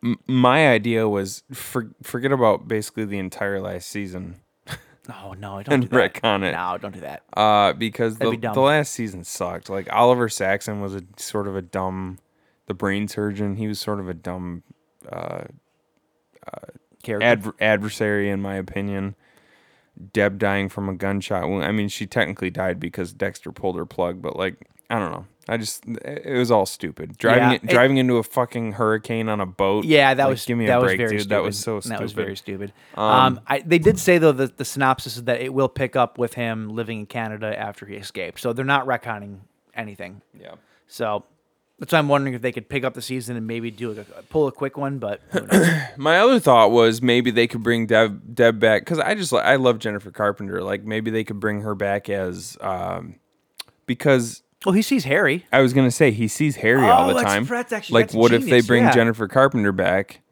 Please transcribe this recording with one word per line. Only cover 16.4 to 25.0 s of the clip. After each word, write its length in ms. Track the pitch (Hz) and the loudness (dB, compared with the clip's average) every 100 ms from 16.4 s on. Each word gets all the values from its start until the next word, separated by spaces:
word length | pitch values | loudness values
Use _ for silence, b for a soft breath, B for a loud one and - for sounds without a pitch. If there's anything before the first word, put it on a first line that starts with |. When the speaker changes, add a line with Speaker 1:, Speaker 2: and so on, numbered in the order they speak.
| - | -18
Speaker 2:
uh, 40 | - - - _ _ | -18 -20 -20 _ _
Speaker 1:
Character. 220 | - 104 113 | -8 0 2
Speaker 2:
adver-, 280 | 117 104 - | 2 0 -2
adversary, 680 | 107 107 104 - 107 104 101 | 2 2 0 -4 -2 0 -2
in 120 | 98 | -4
my 140 | 98 98 | -6 -8
opinion. 600 | 95 - 101 98 98 95 b b b b b b b - 98 | -8 -8 -6 -6 -6 -10 b b b b b b b -20 -6
Deb 240 | - 101 98 | 0 0 2
dying 300 | 101 98 98 | -2 0 -2
from 220 | - 98 | -4 -6
a 40 | |
gunshot 540 | 92 98 101 - 98 82 | -4 -2 -4 -2 -4 -2
wound. 160 | 95 | -2
I 80 | 76 | -2
mean, 160 | 107 101 | -2 -4
she 180 | - 101 | -6 -6
technically 440 | - 82 104 92 | -2 -2 -2 -6
died 300 | 87 92 90 | -4 -4 -4
because 340 | 85 - 87 | -8 -8 -10
Dexter 380 | 98 95 - - | -6 -6 -6 -16
pulled 260 | 80 98 90 | -8 -6 -6
her 80 | 82 | -8
plug, 360 | - 87 92 | -4 -4 -4
but, 140 | 87 - | -10 -6
like, 200 | 95 - - _ _ | -6 -6 -20 _ _
I 100 | 113 | -4